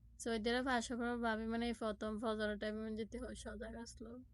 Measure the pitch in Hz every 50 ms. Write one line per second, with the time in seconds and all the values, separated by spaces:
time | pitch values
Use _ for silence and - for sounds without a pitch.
0 | - - - - - 240 226 226 208 233 233 254 254 269 254 233 226 - 254 233
1 | 240 240 240 233 233 226 220 214 226 220 226 233 233 240 226 - 233 220 208 -
2 | - 220 214 208 247 226 214 214 214 208 208 208 214 214 214 214 220 220 220 214
3 | 226 196 - 247 - 214 214 - - 233 214 208 226 220 226 233 233 226 - -
4 | 226 220 247 254 254 -